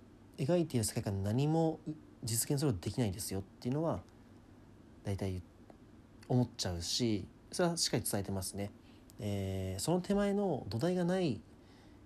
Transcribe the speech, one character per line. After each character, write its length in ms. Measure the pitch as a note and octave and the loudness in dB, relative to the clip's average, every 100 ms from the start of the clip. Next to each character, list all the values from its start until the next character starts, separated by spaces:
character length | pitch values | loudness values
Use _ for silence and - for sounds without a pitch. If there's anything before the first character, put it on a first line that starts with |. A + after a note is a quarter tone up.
| - - - - | -20 -20 -16 -2
描 200 | C3+ F3 | 2 4
い 80 | D#3+ | 4
て 100 | A#2+ | 0
い 20 | |
る 60 | |
世 100 | G#2+ | 0
界 100 | A#2 | -2
観 180 | G#2 G2 | -2 0
何 240 | G2+ A#2+ D3+ | 2 2 4
も 320 | D#3+ D#3+ D#3 D#3 D3+ - - | 4 4 0 -8 -10 -14 -10
実 260 | A2 A#2 - | -4 -2 0
現 80 | C#3+ | 2
す 60 | |
る 80 | D3 | 2
こ 60 | F#2+ | 0
と 60 | |
で 60 | A2 | -2
き 60 | - | 0
な 80 | G#2+ | 0
い 60 | |
で 80 | F2 | -2
す 120 | - | -4
よ 80 | F#2+ | -4
っ 20 | |
て 260 | - - A#2+ | -6 -6 -4
い 20 | |
う 40 | |
の 100 | C#3+ | 0
は 180 | E3 G#2 - - - - - - - - - - | 0 -2 -6 -18 -20 -20 -20 -20 -20 -20 -20 -10
大 120 | G#2 F#2+ | -6 -2
体 240 | G2 F#2 - - - - - - - - - | -2 -4 -8 -18 -20 -20 -20 -20 -20 -20 0
思 160 | B2 | 2
っ 60 | B2 - | 2 -2
ち 100 | F#2+ | -4
ゃ 60 | |
う 100 | E2+ | -4
し、 460 | E2+ - A#2 G#2 - - - | -2 0 2 0 -2 -14 -8
そ 100 | - | 0
れ 60 | F3 | 2
は 80 | E3 | 2
し 100 | - | 0
っ 40 | |
か 80 | B2+ | 0
り 40 | |
伝 200 | - G#2 | 0 -2
え 20 | |
て 80 | F#2+ | -2
ま 100 | G2 | -4
す 120 | F#2+ | -4
ね。 180 | G2 G2+ - - - - - | -6 -8 -8 -20 -20 -20 -8
え 560 | G#2 G2+ F#2+ F#2+ F#2+ F#2+ | -4 -2 -2 -2 -4 -4
ー、 20 | |
そ 120 | - | 0
の 80 | F3+ | 0
手 140 | F3+ | 2
前 180 | G3+ G3+ | 2 2
の 340 | G3+ G3 C#3 G2+ | 2 0 -2 -2
土 100 | A2+ | 0
台 180 | E3+ F#3 | 2 2
が 80 | |
な 160 | E3+ F#3+ | 2 2
い 200 | E3+ G#2+ - - - - - - | 2 -2 -8 -20 -20 -20 -20 -20